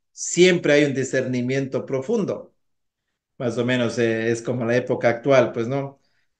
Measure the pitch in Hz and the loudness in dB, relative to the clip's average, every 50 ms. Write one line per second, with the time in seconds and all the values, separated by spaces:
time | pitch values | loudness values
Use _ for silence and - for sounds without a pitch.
0 | _ _ _ - - - - 170 180 185 180 165 - 151 143 147 151 139 123 135 | _ _ _ -12 -10 -2 2 4 6 6 4 4 2 4 4 4 4 2 0 -2
1 | 127 - 147 131 117 123 127 123 120 127 135 139 135 - - 123 - - 135 131 | -4 -2 -2 -2 -2 -2 -2 -2 -2 -2 -2 -2 -4 -4 -4 -6 -6 -4 -6 -4
2 | 135 - 240 220 175 127 104 - - - _ _ _ _ _ _ _ _ _ _ | -4 -2 -2 -2 -2 -4 -6 -8 -10 -18 _ _ _ _ _ _ _ _ _ _
3 | _ _ _ _ _ _ _ - 135 117 107 123 117 123 127 123 120 113 - 123 | _ _ _ _ _ _ _ -6 -6 -4 -2 -2 0 0 0 0 0 0 0 0
4 | 117 113 113 113 113 117 117 117 - 139 120 123 117 113 120 123 123 - 120 - | 0 0 0 0 0 -2 -2 -2 -4 -6 -4 -4 -2 0 0 0 0 -2 -2 0
5 | - 120 113 - - 143 135 127 120 - - 120 113 120 135 139 139 135 - _ | 2 0 0 0 2 4 6 6 4 4 0 -4 -4 -4 -4 -6 -6 -8 -12 _
6 | _ _ _ _ _ _ _ | _ _ _ _ _ _ _